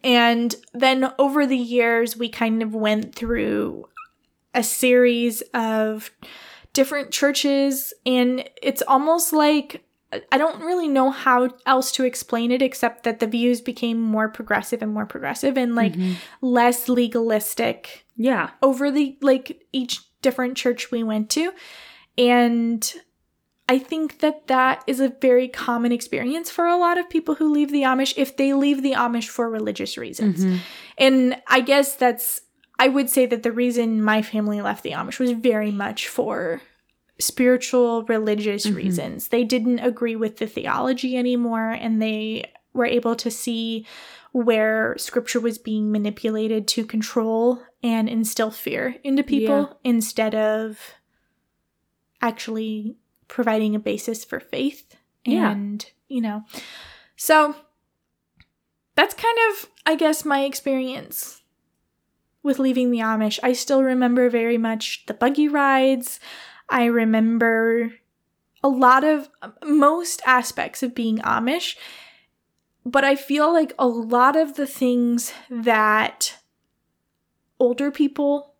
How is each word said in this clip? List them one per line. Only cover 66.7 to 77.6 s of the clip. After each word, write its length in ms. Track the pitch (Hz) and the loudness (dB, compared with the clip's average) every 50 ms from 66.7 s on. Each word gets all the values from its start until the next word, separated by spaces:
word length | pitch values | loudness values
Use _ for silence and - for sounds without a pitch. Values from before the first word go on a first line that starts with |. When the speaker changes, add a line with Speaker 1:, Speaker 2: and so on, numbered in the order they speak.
| - 254 240 | 0 2 2
Speaker 1:
remember 1080 | 240 233 233 226 220 220 220 220 226 233 233 233 226 226 226 226 226 226 233 233 226 233 _ _ _ _ _ _ _ _ _ _ _ _ _ - | 2 2 2 2 2 2 2 2 2 2 2 2 2 2 2 2 2 2 0 -2 -4 -6 _ _ _ _ _ _ _ _ _ _ _ _ _ 0
a 40 | 277 | 0
lot 360 | 262 247 262 247 254 269 269 | 2 6 6 6 6 6 6
of, 240 | 311 311 294 277 - _ _ - 220 - _ - | 4 2 2 -2 -8 _ _ -18 -18 -18 _ -2
most 580 | 311 294 311 285 285 311 339 349 339 - - - | 2 4 6 6 6 4 4 -2 -6 -8 -4 2
aspects 560 | - 254 247 240 - - - - - - - - | 4 4 4 2 -2 -6 -6 -6 -6 -6 -6 -6
of 120 | 247 247 | -6 -4
being 240 | - 233 226 220 220 | -2 -2 -2 -2 -2
Amish, 580 | - - - 226 226 240 285 349 339 - - - - - - - - - _ _ _ _ _ _ _ _ _ _ _ _ _ _ _ | 0 0 0 0 0 -2 -2 -2 -4 -6 -10 -10 -16 -20 -20 -20 -20 -20 _ _ _ _ _ _ _ _ _ _ _ _ _ _ _
but 200 | 247 240 269 277 | 0 0 2 4
I 100 | 277 277 | 4 2
feel 360 | 277 - - 285 294 302 311 339 | 0 0 -4 0 2 2 4 4
like 200 | 330 311 - - - | 2 2 0 -2 0
a 80 | 269 | 0
lot 500 | 247 233 233 226 220 240 240 247 269 285 | 0 0 -2 -4 0 2 4 4 4 4
of 180 | 311 320 294 277 | 2 0 0 -2
the 100 | - 285 | -6 -6
things 640 | 269 - - 262 247 247 247 240 240 240 240 233 - - - - _ | -6 -4 -2 0 0 2 2 2 2 0 0 -2 -6 -12 -16 -18 _
that 840 | 254 233 226 240 226 214 214 214 214 214 220 - - - - - - - _ _ _ _ _ _ _ _ _ _ _ _ _ _ _ _ _ _ _ _ _ _ _ | -10 -4 0 2 2 4 4 4 4 2 2 -2 -4 -4 -6 -6 -6 -12 _ _ _ _ _ _ _ _ _ _ _ _ _ _ _ _ _ _ _ _ _ _ _
older 320 | _ | _